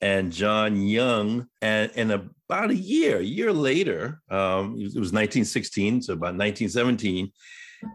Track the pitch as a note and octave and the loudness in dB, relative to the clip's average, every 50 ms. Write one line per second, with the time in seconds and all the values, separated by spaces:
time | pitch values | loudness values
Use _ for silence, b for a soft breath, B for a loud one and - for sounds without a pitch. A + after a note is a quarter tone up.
0 | G#2 G2+ G2 F#2+ F#2 F2 E2 E2+ G2+ G#2+ G#2+ G#2+ G#2+ G#2+ G#2 G2 G2 G2+ G#2+ A#2 | 0 2 2 2 0 -2 -2 0 2 2 4 2 2 2 2 0 2 2 2 2
1 | B2+ B2+ A#2+ A2 G#2 G#2+ A2+ A#2+ B2 - _ - A2+ A2 G#2+ G#2+ G#2+ A2+ - A#2+ | 2 2 2 2 2 0 -2 -2 -4 -8 _ -4 -2 0 2 2 0 0 -2 -2
2 | A2+ A2 G#2 G2 F#2 F2+ - _ _ - - F#3+ G#3 G#3+ B3+ F3+ F#3+ F#3+ C4 D#4+ | 0 0 0 -2 -4 -8 -16 _ _ -6 -4 -2 0 0 0 0 0 0 2 2
3 | D#4+ - A2 F#2 F2+ G#2 C#3+ G#3 A#3 A3 F#3+ D3+ C#3+ C3 C3+ F3 G3 D3 F#2 D#2+ | 4 2 2 0 0 -2 -2 -2 0 0 2 2 2 2 2 2 2 0 -2 -2
4 | G2+ B2 D#3 - _ - F#2+ G2 G2 F#2 F#2 F#2+ G2 G2+ A#2+ A2+ G2+ G2 - A#2+ | -4 -6 -8 -10 _ -4 -2 0 2 2 2 0 0 -2 -4 -6 -6 -6 -4 -4
5 | G#2 E2+ F#2 A2 G#2+ G#2 - B2+ G#2+ - - A2+ G2 - - G2+ G2 G#2 A#2+ B2 | -2 0 2 2 2 2 2 0 0 0 0 -4 -4 -4 -2 0 0 2 2 0
6 | B2 - F2+ D#2+ F2 F2 F2+ F2+ G2+ G#2+ G#2 - A2+ F#2+ F2 A#2+ A#2+ B2+ B2 G#2+ | 0 -2 -4 -4 -4 -4 -2 0 -2 -2 0 -2 -2 -2 0 0 2 2 2 0
7 | A2 G2+ F#2 F#2 F#2+ G2 B B B B B B B B B B B B - | 0 -2 -2 -2 -4 -6 B B B B B B B B B B B B -16